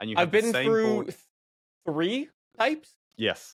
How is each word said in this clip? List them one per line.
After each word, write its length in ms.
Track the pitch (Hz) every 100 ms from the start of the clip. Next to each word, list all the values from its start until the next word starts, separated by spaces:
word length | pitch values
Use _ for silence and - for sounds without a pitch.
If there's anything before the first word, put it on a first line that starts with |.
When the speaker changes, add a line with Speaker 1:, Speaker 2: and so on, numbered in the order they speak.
Speaker 1:
and 100 | 107
you 60 | 110
Speaker 2:
I've 60 |
Speaker 1:
have 100 | 175
the 80 | 202
Speaker 2:
been 100 | 226
Speaker 1:
same 140 | 233 226
Speaker 2:
through 200 | 220 220
Speaker 1:
board 120 | 214 -
Speaker 2:
th-, 120 | - _ _ _ _ _ _ 170
three 420 | 151 175 254 294 _ _ -
types, 360 | 240 311 - _ _ -
Speaker 1:
Yes. 380 | 110 - -